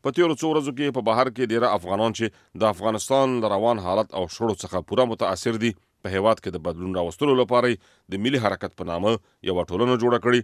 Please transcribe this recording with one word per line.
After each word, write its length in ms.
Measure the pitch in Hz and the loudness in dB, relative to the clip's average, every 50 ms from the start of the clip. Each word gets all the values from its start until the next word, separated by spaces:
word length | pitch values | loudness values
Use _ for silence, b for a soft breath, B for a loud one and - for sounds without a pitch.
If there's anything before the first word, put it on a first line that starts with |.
| - | -4
په 120 | 135 131 | -2 2
تیرو 180 | 170 175 165 151 - | 2 2 2 2 0
څو 100 | 160 160 | -2 0
ورځو 220 | 156 156 139 143 127 | 0 0 -2 -2 -4
کې 160 | 127 147 143 127 | -2 -4 -2 -2
په 100 | 131 107 | 0 0
بهر 240 | 110 110 120 135 131 | 2 2 2 2 0
کې 180 | 107 120 127 107 | 0 -2 -2 0
ډېره 160 | 110 117 120 117 104 98 | 2 2 2 2 2 0
افغانان 360 | 87 90 98 101 110 113 104 - | 0 -2 0 0 0 0 0 -2
چې 420 | 113 104 _ _ _ _ _ 90 | -4 -4 _ _ _ _ _ 0
د 80 | 107 107 98 | 0 0 0
افغانستان 580 | 85 98 113 110 104 - - 135 135 135 131 127 120 | 0 -2 -2 -2 -2 -2 2 2 2 4 2 2 0
له 80 | 110 104 101 | 0 0 0
روان 260 | 98 110 120 120 104 90 | 2 2 2 0 0 0
حالت 280 | 90 95 107 107 - - 95 | 0 0 0 0 -2 -4 -6
او 40 | 90 87 - | -6 -6 -4
شخړو 200 | - 117 113 101 - | -4 -2 -2 -2 -4
څخه 260 | - 95 - 90 82 - | -8 -6 -6 -6 -4 0
پوره 120 | 101 113 127 120 | 2 2 2 2
متاثر 480 | 113 - 110 95 98 - - 120 113 107 113 | 0 -2 0 -2 -2 -2 -2 -4 -2 0 0
دي، 80 | 117 101 _ _ _ _ _ - | -2 -2 _ _ _ _ _ -8
په 100 | 95 95 | -2 -2
هیواد 240 | 95 98 110 113 - | 2 4 4 2 2
کې 160 | - 95 87 | -2 -8 -8
د 80 | 87 78 87 | -6 -6 -6
بدلون 260 | 82 85 90 92 92 92 | -6 -6 -6 -4 -2 -2
راوستلو 360 | 87 82 82 - 147 143 135 127 | -2 -4 -4 -2 2 2 4 4
لپاره 320 | 123 - 123 123 120 123 | 4 2 2 2 2 2
یې 40 | 113 - b b b b b b 92 | -2 -2 b b b b b b -6
د 80 | 98 107 | -2 -2
ملي 140 | 131 139 131 110 | 0 0 0 -2
حرکت 340 | 101 95 - - 90 _ - | -2 -4 -6 -8 -12 _ -10
په 100 | 90 85 | -8 -6
نامه 220 | 85 87 95 107 113 110 _ _ _ _ - 92 | -6 -2 0 -2 -2 -2 _ _ _ _ -6 -4
یوه 160 | 90 87 85 - | -2 -2 -4 -4
ټولنه 260 | 85 95 120 123 127 117 117 | -2 -2 0 0 2 2 2
جوړه 140 | 120 120 117 - | 2 2 2 2
کړې 160 | 120 123 120 | 2 2 2